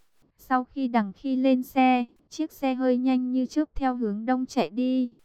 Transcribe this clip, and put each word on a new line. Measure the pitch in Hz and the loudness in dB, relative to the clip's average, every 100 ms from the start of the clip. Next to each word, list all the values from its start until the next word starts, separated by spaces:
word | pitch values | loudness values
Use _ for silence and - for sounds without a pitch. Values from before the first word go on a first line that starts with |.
| _ _ _ _ | _ _ _ _
Sau | - 254 | -2 -2
khi | 254 285 254 | -2 -4 -2
Đằng | 233 202 | 0 -2
Khi | - 277 254 | -4 -4 0
lên | 269 254 | 2 2
xe, | 254 269 254 254 240 _ _ | 0 2 4 4 0 _ _
chiếc | - 311 | -8 -8
xe | - 269 | -4 -4
hơi | 254 262 247 | 0 0 2
nhanh | 262 254 254 | 2 0 0
như | 254 254 | -2 -2
chớp | 302 311 | -2 -4
theo | - 269 247 | -2 -2 -2
hướng | 220 208 226 | -2 -2 -2
đông | 254 254 | -2 -2
chạy | 254 165 | -2 -2
đi. | 214 254 262 247 - | -2 -2 0 -2 -6